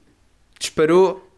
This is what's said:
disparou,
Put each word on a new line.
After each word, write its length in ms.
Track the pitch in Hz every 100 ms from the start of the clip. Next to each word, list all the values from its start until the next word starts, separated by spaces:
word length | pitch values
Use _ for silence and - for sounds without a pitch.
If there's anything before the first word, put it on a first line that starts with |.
| _ _ _ _ _ -
disparou, 640 | - - 156 180 185 190 -